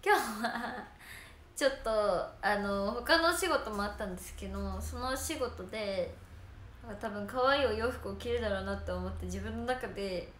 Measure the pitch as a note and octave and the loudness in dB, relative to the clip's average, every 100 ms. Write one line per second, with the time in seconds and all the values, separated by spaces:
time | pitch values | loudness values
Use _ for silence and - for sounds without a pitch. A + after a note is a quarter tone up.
0 | G4 G4+ A#3 G#3+ A3+ A#3 A#3+ - - - | 6 6 4 -2 -2 -2 -4 -6 -10 -16
1 | - - - - - - C#4 C4+ A3+ A3 | -16 -16 -16 -20 -14 2 2 4 2 4
2 | G#3 F3 - - G3 G3+ G3+ G3+ G3+ A#3+ | 4 4 0 -2 2 2 2 2 0 0
3 | A#3+ E4 E4 F4 F#4 D4+ - G#3 G#3 - | 6 6 8 4 2 2 0 -2 -2 -2
4 | G#3 F#3 - - G3 G3 G3 G3 G#3+ B3 | -6 -6 -10 -10 -6 -4 -4 -4 -6 -4
5 | B3+ C4+ - D4+ A#3+ - F#3 A3 G#3 F#3+ | -2 -2 -2 -2 -2 -4 -8 -4 -2 0
6 | E3+ - - - - - - - A#3 G3+ | -2 -4 -16 -16 -16 -16 -16 -14 -12 -6
7 | A3+ G#3 G3+ B3+ B3+ C#4+ C4 G#3+ A#3 B3+ | -4 -4 -4 4 6 6 4 2 0 -2
8 | G3+ G3+ A#3+ A#3+ A3 G3 G3 G3 F#3+ F3+ | -6 -6 -2 0 2 0 -2 -4 -4 -4
9 | F#3 F#3+ F#3 F#3+ G#3 A3+ A#3+ B3+ A#3 F#3+ | -4 -4 -6 -4 -4 -4 -2 -2 -2 -4
10 | G3 F3+ E3 - | -4 -4 -6 -14